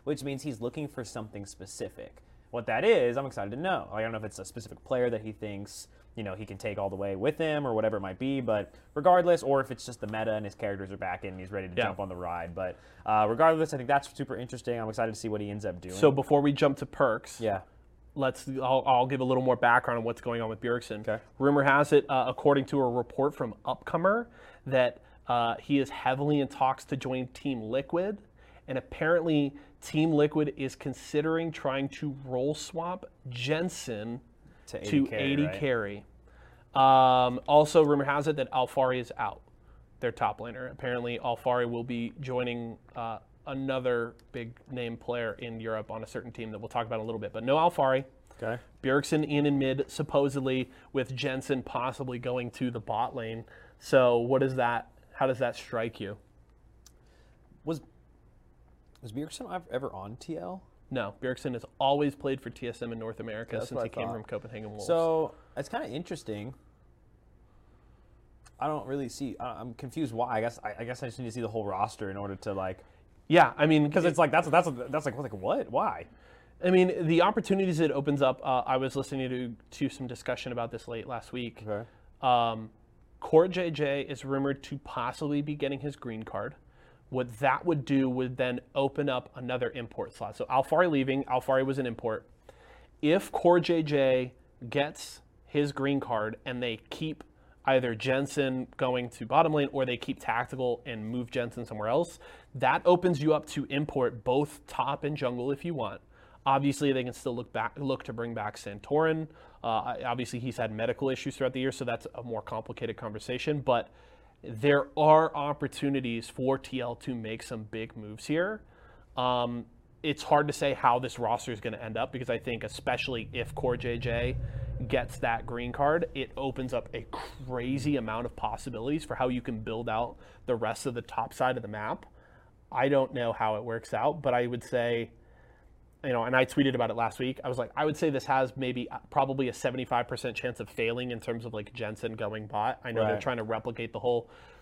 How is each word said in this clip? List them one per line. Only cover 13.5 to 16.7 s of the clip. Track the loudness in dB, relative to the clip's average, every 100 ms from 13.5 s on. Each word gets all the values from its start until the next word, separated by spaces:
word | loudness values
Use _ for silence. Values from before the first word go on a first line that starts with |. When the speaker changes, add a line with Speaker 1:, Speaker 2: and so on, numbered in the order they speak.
| 6 2
Speaker 1:
I | -2
think | 2
that's | 2 2 -8
super | -8 -6
interesting. | -8 -10 -4 -4
I'm | -4
excited | -2 -2
to | -2
see | -4
what | -4
he | -4
ends | -6
up | -6 -8
doing. | -8 4
Speaker 2:
So | 4
before | 4 4 4
we | 4
jump | 4 4